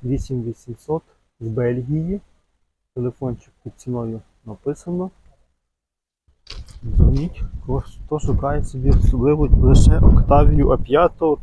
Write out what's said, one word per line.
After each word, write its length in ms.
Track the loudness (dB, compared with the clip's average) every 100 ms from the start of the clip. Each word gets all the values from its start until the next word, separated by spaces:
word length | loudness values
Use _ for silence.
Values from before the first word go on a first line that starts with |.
вісім 380 | -6 -8 -6 -8
вісімсот 600 | -8 -12 -16 -20 -8 -10 _ _ _ _
з 80 | -10
Бельгії. 720 | -6 -4 -4 -6 -6 -6 -8 _ _ _ _ _ _ _
Телефончик 580 | -10 -10 -8 -10 -10 _ _
під 100 | -20 -18
ціною 460 | -10 -10 -8 -12 -16 _
написано. 680 | -20 -14 -10 -10 -8 -8 -8 _ _ _ _ _ _ _ _ _ _ _ _ _ _ -20 -18 -16
Дзвоніть, 580 | -4 2 2 2 -4 -8 -12 -12 -8 -8 -8 -18
хто 200 | -10 -6
шукає 460 | -2 -2 -2 -4
собі 260 | -6 -6 2
особливо 560 | 2 2 0 0 0 2
лише 520 | 2 4 6 6 6
Октавію 720 | 6 6 6 4 6 4 2
А 80 | 0
п'яту. 640 | 0 2 2 0 -2 -2